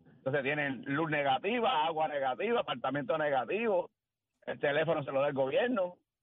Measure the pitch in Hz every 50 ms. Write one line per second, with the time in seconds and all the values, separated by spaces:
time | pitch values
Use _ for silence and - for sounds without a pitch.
0 | - - - - - 131 131 151 131 135 147 151 147 139 135 113 - - 139 147
1 | 165 160 151 147 143 139 117 120 131 196 233 254 226 202 - - 156 165 170 156
2 | 156 156 151 143 135 135 127 135 185 220 233 233 180 - 147 127 - 135 131 143
3 | 139 120 165 156 151 147 139 131 120 110 165 208 233 226 202 175 170 - _ _
4 | _ _ _ _ _ _ _ _ _ - - - - 147 143 147 160 151 165 156
5 | 143 147 139 135 139 147 147 131 135 131 143 175 233 247 254 202 185 180 180 -
6 | _ _ _ _